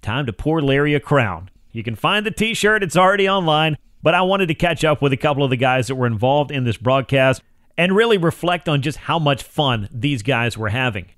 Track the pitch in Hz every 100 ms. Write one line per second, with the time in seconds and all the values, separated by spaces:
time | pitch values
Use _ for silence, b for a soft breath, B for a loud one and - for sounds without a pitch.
0 | - 117 139 107 - 160 143 135 147 147
1 | - 147 113 85 92 _ _ 113 110 110
2 | 151 202 214 - 220 220 208 214 196 156
3 | 190 202 190 196 170 151 156 147 _ _
4 | 151 175 185 196 185 160 175 165 156 151
5 | 143 131 156 139 139 120 127 131 113 131
6 | 123 110 123 143 143 147 123 110 113 135
7 | 127 135 131 131 _ _ _ - 175 190
8 | 226 214 165 - 165 175 - 143 135 143
9 | - 160 147 139 - - 143 120 101 123
10 | 127 139 107 127 117 107 107 117 127 101
11 | 87